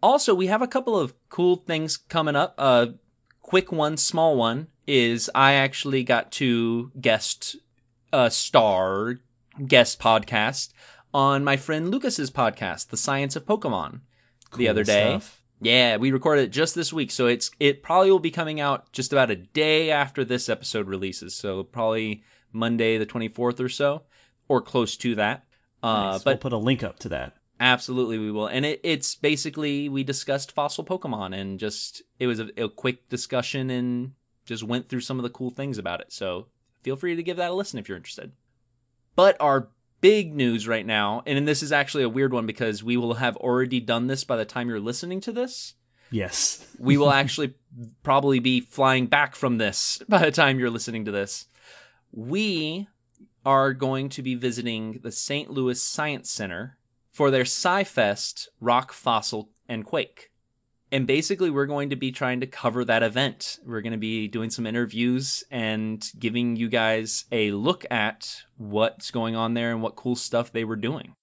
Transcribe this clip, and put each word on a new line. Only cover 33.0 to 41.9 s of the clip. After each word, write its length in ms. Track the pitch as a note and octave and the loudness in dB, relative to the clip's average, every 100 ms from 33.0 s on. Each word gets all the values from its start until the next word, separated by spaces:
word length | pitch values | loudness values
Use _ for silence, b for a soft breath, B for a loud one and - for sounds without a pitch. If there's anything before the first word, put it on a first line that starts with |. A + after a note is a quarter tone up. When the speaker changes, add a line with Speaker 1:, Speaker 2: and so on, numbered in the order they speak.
| _ | _
Speaker 1:
discussion 640 | B2 - B2+ B2 C#3 C3 | -10 -4 -4 -4 -4 -4
and 420 | B2+ B2 B2 B2+ C3+ _ _ - | -4 -2 -4 -6 -14 _ _ -12
just 180 | A#2 | -10
went 260 | A2 B2 A#2+ | -4 -6 -4
through 100 | B2+ | -8
some 160 | A#2+ C3 | -6 -6
of 60 | |
the 60 | A#2+ | -6
cool 200 | A#2+ B2+ | -6 -10
things 260 | B2 C#3 A2+ | -6 -8 -6
about 240 | F#2 F2+ | -6 -6
it. 100 | - | -10
So 360 | - G2 F2+ - _ _ _ | -8 -6 -6 -10 _ _ _
feel 160 | - C3+ | -8 -6
free 180 | F3 E3+ | -4 -4
to 80 | |
give 140 | E3+ F3 | -6 -4
that 140 | F3 | -4
a 20 | |
listen 260 | F#3 G3+ A#2+ | -4 -6 -8
if 80 | G2+ | -10
you're 80 | F#2 | -12
interested. 360 | - - - - _ _ _ _ _ _ _ - | -12 -16 -18 -20 _ _ _ _ _ _ _ 4
But 220 | F#3+ - | 6 6
our 300 | D3 C3+ C3 _ _ _ | 4 2 0 _ _ _
big 340 | F#3 G#3+ F3 D3 | 6 6 2 0
news 320 | B2 A#2 G#2+ | 0 0 0
right 180 | A2+ G2+ | -2 0
now, 380 | G#2+ G#2 A2+ - | 0 0 -2 -2
and 220 | C#3 D3 | 0 0
this 160 | D3 | 0
is 80 | D3 | 0
actually 320 | D3 C#3 | 0 0